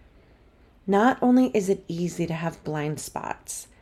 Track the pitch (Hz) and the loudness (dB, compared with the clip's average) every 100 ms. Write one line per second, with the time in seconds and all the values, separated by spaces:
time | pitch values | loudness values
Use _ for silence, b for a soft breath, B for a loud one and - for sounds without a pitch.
0 | b b b b b b b _ - 196 | b b b b b b b _ 0 4
1 | 240 262 247 247 254 220 185 190 - 170 | 4 4 4 6 4 2 0 -2 -4 -6
2 | 175 170 165 160 165 160 - 151 147 143 | -4 -4 -4 -4 -6 -6 -6 -6 -4 -6
3 | - - - - - - - b | -8 -8 -8 -10 -12 -16 -16 b